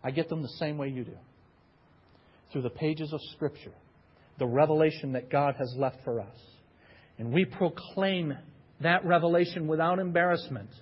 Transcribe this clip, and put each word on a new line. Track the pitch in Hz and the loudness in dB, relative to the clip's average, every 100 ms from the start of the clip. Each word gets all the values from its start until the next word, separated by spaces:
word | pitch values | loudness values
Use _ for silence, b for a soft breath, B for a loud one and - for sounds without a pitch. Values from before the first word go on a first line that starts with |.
I | 135 | -4
get | 139 165 | -2 -2
them | 165 | -4
the | 131 | -6
same | - 156 147 | -4 -4 -4
way | 139 | -6
you | 131 | -6
do, | 117 - - _ _ _ _ _ _ _ _ b b b _ | -8 -12 -20 _ _ _ _ _ _ _ _ b b b _
through | 147 | -6
the | 123 | -4
pages | - 156 156 156 | -2 -4 -2 -6
of | 151 - - | -8 -10 -6
Scripture, | 151 - - - - _ _ b b - | -6 -6 -20 -20 -20 _ _ b b -4
the | 123 | 0
revelation | 127 151 156 156 151 139 | 4 4 6 4 2 -6
that | 127 123 | -6 0
God | 143 143 135 | 2 2 0
has | 127 123 | -6 -2
left | 135 - - | -2 -2 -6
for | 117 | -6
us. | 101 - - - _ b b b b - | -6 -16 -20 -20 _ b b b b -10
And | 113 | 0
we | 143 | 2
proclaim | 185 - 175 - - - 196 185 160 135 - - - _ | 2 0 -2 -2 -8 -2 0 0 -2 -6 -12 -20 -20 _
that | 160 180 | 2 2
revelation | 180 175 170 170 175 185 156 | 4 4 6 4 2 0 -2
without | 156 160 185 | 2 2 2
embarrassment | 185 170 175 170 - 123 98 - | 2 2 4 2 -2 -10 -12 -20